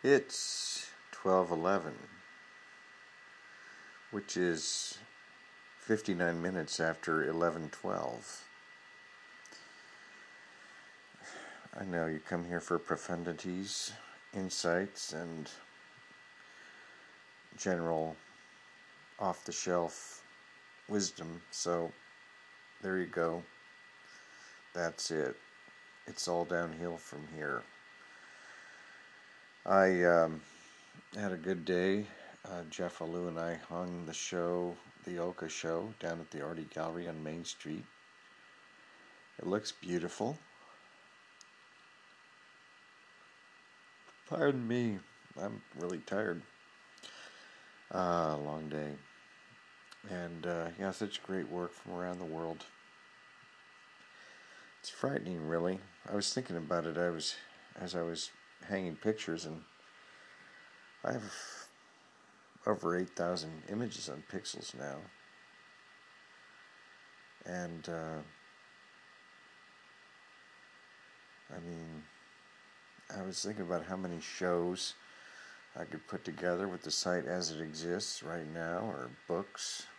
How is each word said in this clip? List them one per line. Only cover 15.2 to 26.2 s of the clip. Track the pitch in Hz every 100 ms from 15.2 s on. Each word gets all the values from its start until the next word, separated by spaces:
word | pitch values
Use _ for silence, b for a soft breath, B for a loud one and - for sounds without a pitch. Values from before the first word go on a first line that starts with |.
| 85 82 73 - - - - - - - - - B B B B B B B B B - - -
general | 98 90 82 80 80 78 - - - - - - - - - -
off-the-shelf | 98 85 - - - 87 85 - - - - - - - - - -
wisdom, | 208 98 - 160 85 -
so | - 87 85 82 - - - - - - - - -
there | 98 95
you | 87
go. | 87 82 85 87 - - - - - B B B B B B -
That's | 85 85 - -
it. | 80 65 - - - - - - - -
It's | -